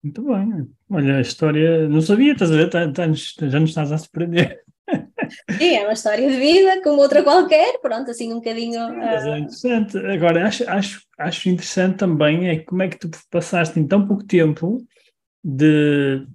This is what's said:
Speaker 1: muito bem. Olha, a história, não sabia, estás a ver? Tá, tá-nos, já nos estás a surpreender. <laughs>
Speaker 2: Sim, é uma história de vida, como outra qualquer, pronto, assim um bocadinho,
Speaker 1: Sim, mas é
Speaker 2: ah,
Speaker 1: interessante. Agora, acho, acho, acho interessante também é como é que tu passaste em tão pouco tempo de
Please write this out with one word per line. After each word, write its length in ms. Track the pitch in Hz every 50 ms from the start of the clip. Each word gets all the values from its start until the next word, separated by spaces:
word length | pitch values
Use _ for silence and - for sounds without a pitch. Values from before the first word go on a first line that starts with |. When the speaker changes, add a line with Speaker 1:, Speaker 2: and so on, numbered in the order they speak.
Speaker 1:
muito 200 | - 147 139 -
bem. 460 | 247 294 247 190 196 226 214 165 131 - - _ _ _
Olha, 260 | 202 160 139 135 139
a 40 | 135
história, 680 | 123 - - - 160 156 147 151 156 165 165 160 156 151
não 120 | 147 156
sabia, 320 | 160 170 202 220 269 294
estás 180 | 285 - 202 165
a 60 | 160
ver? 120 | 151 165 180
Tá, 200 | 190 170 170 156
tá-nos, 420 | 135 - 175 160 156 - - - - -
já 200 | 156 139 131 147
nos 100 | 160 156
estás 220 | 160 165 151 143
a 60 | 151 156
surpreender. 640 | - _ _ 160 170 170 170 170 156 - - - _ _ _ _ _ -
<laughs> 680 | 349 - - - _ - - - - - _ - 185
Speaker 2:
Sim, 200 | 202 311 359 302
é 60 | 214 202
uma 80 | 208
história 360 | 220 220 - 214 208 220 254 285
de 80 | 262
vida, 460 | 254 262 294 339 381 392 381 381 381
como 180 | 370 302 294 277
outra 220 | 277 277 294 294
qualquer, 560 | - 285 294 370 349 - 311 302 339 480 523 -
pronto, 300 | - 262 220 233 269 247
assim 220 | 233 - 240 226
um 40 | 226
bocadinho, 360 | 233 226 233 226 226 233 233 233 233 233 233
Speaker 1:
Sim, 80 | -
mas 280 | 339 - 113 - 214 -
é 80 | -
Speaker 2:
ah, 60 | 151 151
Speaker 1:
interessante. 580 | 147 143 - - - 247 240 233 214 196 - 190
Agora, 480 | 190 190 196 165 165 170 165 170 180
acho, 220 | 220 208 - 240 -
acho, 340 | 190 196 196 - - - _ _ _
acho 320 | - 147 156 160 - - 185
interessante 480 | 180 175 - - - 190 180 190 185 190
também 500 | 208 180 165 147 151 147 156 170 180 180
é 80 | 165 160
como 240 | 160 - 180 185
é 60 | 185 180
que 100 | 156 -
tu 100 | - 165 156 - _ _
passaste 480 | - 170 165 - - 175 165 160 - 165
em 80 | 151
tão 200 | 143 190 208 196
pouco 180 | 196 208 190 -
tempo 600 | - - 175 160 156 147 - 165 180 220 254 233 _ _ _ _ _ _ _ _ _ _ _ -
de 840 | 165 135 131 151 156 156 151 147 147 143 143 143 139 135 135 135 127